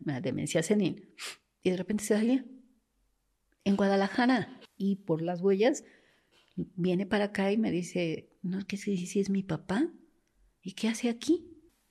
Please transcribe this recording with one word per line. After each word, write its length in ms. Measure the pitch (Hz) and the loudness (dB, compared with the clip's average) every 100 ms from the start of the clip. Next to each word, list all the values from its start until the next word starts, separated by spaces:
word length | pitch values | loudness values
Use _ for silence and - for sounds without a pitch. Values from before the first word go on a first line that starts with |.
la 160 | - 131 | -6 -4
demencia 400 | 131 135 147 - | -2 -4 -2 0
senil", 500 | 160 214 175 - - - - - _ _ | 2 2 2 -2 -14 -16 -16 -16 _ _
y 80 | 190 | -2
de 60 | 180 | -2
repente 260 | 180 214 | -2 -2
se 100 | - 214 | 0 2
salía 280 | 226 262 - - _ _ _ _ _ _ _ _ _ _ | 4 2 0 -18 _ _ _ _ _ _ _ _ _ _
en 120 | 196 196 | 0 2
Guadalajara 840 | 196 196 196 - 196 - 165 - - - | 4 4 2 2 2 2 0 -10 -18 -4
y 200 | 196 196 | -2 -2
por 240 | - 160 | -2 -2
las 180 | 170 175 | -2 0
huellas 420 | 190 196 233 311 - _ _ _ _ _ _ - | 2 4 4 2 -6 _ _ _ _ _ _ -8
viene 500 | 170 - 180 180 196 | -8 -2 0 0 0
para 180 | 208 202 | 0 0
acá 260 | 202 196 | 0 0
y 60 | 214 | 2
me 120 | 220 | 0
dice, 600 | 170 170 180 170 160 - _ | 0 -2 -2 -2 -4 -10 _
"No, 160 | 180 185 | -6 -6
es 60 | |
que 120 | 202 202 | -6 -6
sí, 180 | - 190 180 | -4 -4 -2
sí 140 | 202 | -2
es 80 | 196 | 0
mi 120 | 196 | 0
papá, 480 | 190 - - 190 330 - _ _ _ _ _ _ | -2 -4 -2 -2 -2 -4 _ _ _ _ _ _
¿y 100 | 185 | -16
qué 160 | - 220 | -4 -4
hace 200 | 226 240 | -2 -2
aquí?". 360 | 233 - 349 - - - _ _ | -2 0 0 -2 -20 -20 _ _